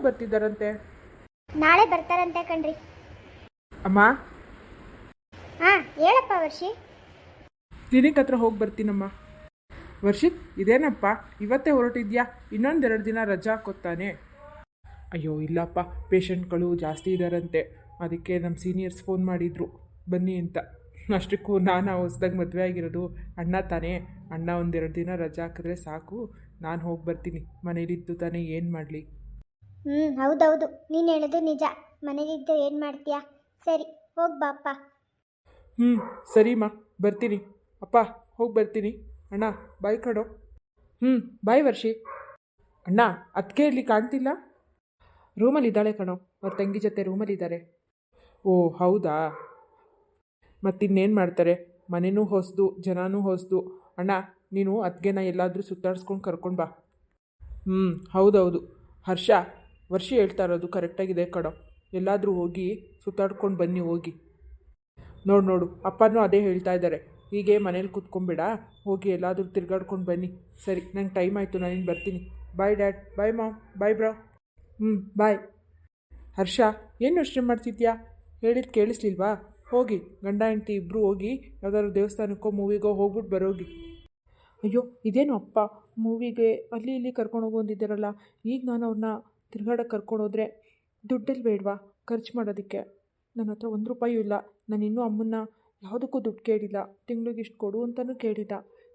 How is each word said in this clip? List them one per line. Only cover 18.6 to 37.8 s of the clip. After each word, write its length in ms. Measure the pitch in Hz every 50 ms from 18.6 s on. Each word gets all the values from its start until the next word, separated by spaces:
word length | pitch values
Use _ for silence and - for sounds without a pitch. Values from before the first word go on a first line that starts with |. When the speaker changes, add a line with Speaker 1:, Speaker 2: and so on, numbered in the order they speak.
| -
Speaker 1:
ಸೀನಿಯರ್ಸ್ 380 | 185 180 185 190 180 180 - - -
ಫೋನ್ 160 | 190 185 185 185
ಮಾಡಿದ್ರು 360 | 180 175 170 175 - - 170 - - - - - - - - - 180
ಬನ್ನಿ 220 | 180 180 185 185 180 170
ಅಂತ. 140 | 170 - 170 - - - - - - - - - - 214 185
ಅಷ್ಟಕ್ಕೂ 340 | 180 - 196 196 - - 208 190 185 196
ನಾನು 260 | 185 180 190 202 190 180
ಹೊಸ್ದಾಗಿ 340 | 180 175 175 - - 185 175 190
ಮದುವೆ 220 | 175 175 180 180 185 185
ಆಗಿರೋದು, 360 | 180 175 165 165 165 170 180 175 - - - - - -
ಅಣ್ಣ 140 | 170 165 180 190 - -
ತಾನೇ, 220 | 175 165 160 165 180 175 165 - - - - - 160
ಅಣ್ಣ 140 | 160 165 170 175 175
ಒಂದೆರಡು 340 | 170 170 165 165 160 160 156 175
ದಿನ 120 | 170 175 185 175 170
ರಜಾ 220 | 156 156 170 165
ಹಾಕಿದ್ರೆ 300 | 170 170 - 170 170 175 170 -
ಸಾಕು, 340 | 165 151 160 160 - 190 226 240 - - - - - - - 165
ನಾನು 160 | 160 165 170 160 175
ಹೋಗಿ 160 | 170 165 165 165
ಬರ್ತೀನಿ, 320 | 170 170 - 180 170 160 151 - - - -
ಮನೇಲಿದ್ದು 480 | 175 175 170 165 170 180 175 175 - 170 170
ತಾನೇ 200 | 175 170 175 170 170 160 160 165
ಏನು 120 | 170 170 170
ಮಾಡಲಿ? 260 | 160 156 143 156 156 156 - - - - - - - - _ _ _ _ - - - -
Speaker 2:
ಹ್ಮ್, 260 | 294 285 294 311 311 277 254
ಹೌದೌದು, 460 | 269 269 311 285 330 311 311 320 320 311 - - - - 311
ನೀನು 140 | 320 339 339 330
ಹೇಳೋದು 260 | 311 302 294 277 339 320 320
ನಿಜ, 140 | 302 277 311 294 - - - - _ - - 294
ಮನೇಲಿದ್ದು 460 | 277 285 294 302 320 302 262 - 320 302 285
ಏನು 120 | 285 294 294 302
ಮಾಡ್ತೀಯಾ? 340 | 294 277 285 - - 285 285 285 - - _ _ _ _ -
ಸರಿ, 280 | - - 330 311 320 320 - - _ _ - -
ಹೋಗ್ 200 | 339 339 311 277 302
ಬಾಪ್ಪ. 240 | 285 277 285 - 294 277 277 - - _ _ _ _ _ _ _ _ _ _ _ _ _ _ - _ _ -
Speaker 1:
ಹ್ಮ್, 220 | 240 240 247 220 196 - - - - - -
ಸರಿಮ್ಮ, 320 | 226 214 226 247 226 220 214 214 - - _ _ - 185
ಬರ್ತೀನಿ. 340 | 208 202 208 240 233 202 196 - - - _ _ _ _ -